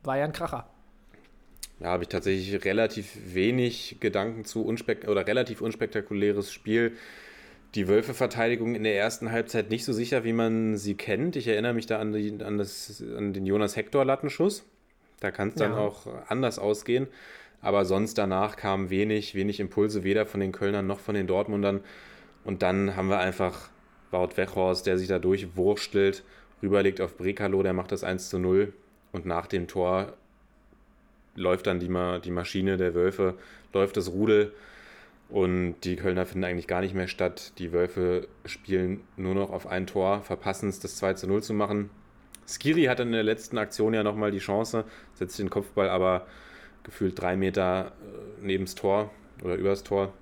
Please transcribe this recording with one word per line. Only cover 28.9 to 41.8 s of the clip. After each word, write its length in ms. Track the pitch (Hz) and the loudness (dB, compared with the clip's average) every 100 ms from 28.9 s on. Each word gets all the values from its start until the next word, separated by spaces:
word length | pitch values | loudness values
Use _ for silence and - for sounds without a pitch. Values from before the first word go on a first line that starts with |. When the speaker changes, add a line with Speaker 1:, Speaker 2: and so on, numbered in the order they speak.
| _ _ | _ _
Speaker 2:
Und 120 | 92 85 | -10 -4
nach 220 | 85 - | -4 -2
dem 220 | 95 87 | -4 -2
Tor 420 | 98 90 92 101 - _ _ _ _ _ _ _ _ _ _ _ - | 0 2 2 0 -8 _ _ _ _ _ _ _ _ _ _ _ -2
läuft 320 | 90 90 - | 0 2 2
dann 120 | 90 | 0
die 100 | 87 | 0
Ma-, 300 | 90 90 90 | 0 0 -2
die 120 | 90 | -4
Maschine 440 | 87 87 98 95 95 | -4 -2 0 0 2
der 160 | 90 | 2
Wölfe, 420 | 85 90 95 95 90 - - - | 4 2 4 0 0 -14 -20 -4
läuft 240 | 98 98 107 | 0 2 0
das 140 | 92 | -2
Rudel. 420 | 90 107 107 104 - - - - - - - _ | 0 6 6 4 -2 -20 -20 -20 -20 -20 -20 _
Und 460 | - 92 92 90 85 | 0 2 2 0 -4
die 120 | 90 90 | -6 -2
Kölner 300 | 95 90 92 | 0 0 -2
finden 180 | 92 | -2
eigentlich 240 | 92 87 80 | -2 -4 -2
gar 140 | 90 | -2
nicht 120 | 95 | -2
mehr 140 | 92 90 | -2 -4
statt. 460 | - 90 - - - | -2 -2 -2 -16 -10
Die 140 | 90 | -2
Wölfe 560 | 87 87 95 90 90 90 - - | 0 0 2 0 0 -2 -16 -16
spielen 560 | - - 95 92 101 - - | -16 -2 0 0 -2 -8 -6
nur 180 | 92 | -2
noch 180 | 98 98 | 0 -2
auf 140 | 92 - | -6 -6
ein 200 | 92 92 | -4 -2
Tor, 340 | 104 95 101 | 0 2 2
verpassen 480 | 101 87 95 95 104 | -2 -6 -4 -2 -4
es, 100 | 95 | -4
das 180 | - - | -10 -2
zwei 160 | 95 | -2
zu 140 | 95 90 | 0 0
null 140 | 101 | 0
zu 120 | - | 0
machen. 360 | 107 104 104 | -2 0 0